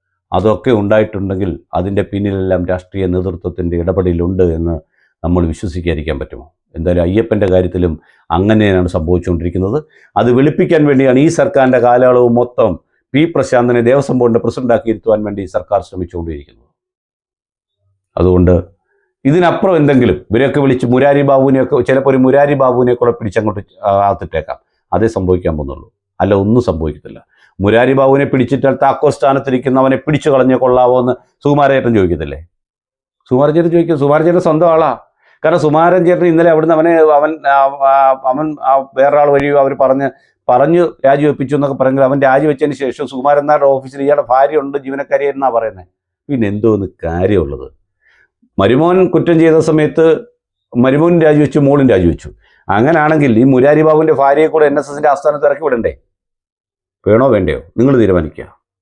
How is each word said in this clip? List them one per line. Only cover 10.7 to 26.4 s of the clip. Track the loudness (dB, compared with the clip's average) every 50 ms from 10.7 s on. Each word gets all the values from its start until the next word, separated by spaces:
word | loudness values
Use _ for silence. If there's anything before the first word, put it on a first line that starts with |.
| 2 2 2 2
വേണ്ടിയാണ് | 2 2 2 2 2 2 2
ഈ | 2 2 0
സർക്കാരിൻ്റെ | -2 0 0 0 2 2 2 2 2
കാലയളവ് | 2 4 4 4 4 4 4 4 2 2 0
മൊത്തം | -2 -2 -2 -2 -2 -2 -2 -6 -10 _ _ _ _ _ -2
പി | -2 -2 0 -2
പ്രശാന്തിനെ | -4 -4 0 0 0 0 2 0 0 2 2
ദേവസ്വം | 2 2 0 -2 -2 0
ബോർഡിൻ്റെ | 0 0 0 0 -2
പ്രസിഡന്റാക്കി | -2 -4 -6 -2 -2 -2 0 0 -4 -6
ഇരുത്തുവാൻ | -4 -2 -2 -2 -2 -2
വേണ്ടി | -6 -8 -8 -10 -8 -8
സർക്കാർ | -8 -6 -4 -4 -4 -4 -6
ശ്രമിച്ചുകൊണ്ടിരിക്കുന്നത്. | -10 -12 -12 -10 -10 -10 -10 -10 -10 -12 -14 -20 _ _ _ _ _ _ _ _ _ _ _ _ _ _ _ _ _ _ _ _ _ _ _ _ _ _ _ _ _ _ _ _ _ -2
അതുകൊണ്ട് | 0 2 2 2 2 2 2 0 -2 -6 _ _ _ _ _ _ _ _ _ _ -4 -2
ഇതിനപ്പുറം | 0 2 2 0 0 0 0 0 2 2
എന്തെങ്കിലും | 2 2 2 2 2 2 0 -2 -4 -4
ഇവരെയൊക്കെ | -2 0 0 0 0 0 0
വിളിച്ച് | 0 0 0 0 0 0
മുരാരി | 2 2 2 2 2 2 2
ബാബുവിനെയൊക്കെ, | 2 2 2 2 2 0 0 0 0 -2 0 0
ചിലപ്പോൾ | 0 0 0 0 0
ഒരു | 2 2
മുരാരി | 2 4 2 2 2 0 0
ബാബുവിനെ | 0 0 0 0 0 0 0 0
കൂടെ | 0 -2 -2 -2
പിടിച്ചങ്ങോട്ട്, | -6 -6 -4 -4 -4 -4 -6 -8 -12 -16 _ _ -4
ആ, | -2 0 2 0
അകത്തിട്ടേക്കാം. | 0 -2 -4 -8 -8 -8 -8 -8 -8 -12 -14 _ _ _ _ _ _ -4
അതേ | -2 -2 -2 -2
സംഭവിക്കാൻ | -2 -2 -2 -2 -2 -2 -4 -6
പോകുന്നുള്ളൂ, | -6 -8 -10 -12 -14 -18 -20 _ _ _ _ _ -6 -2
അല്ല | 0 0 0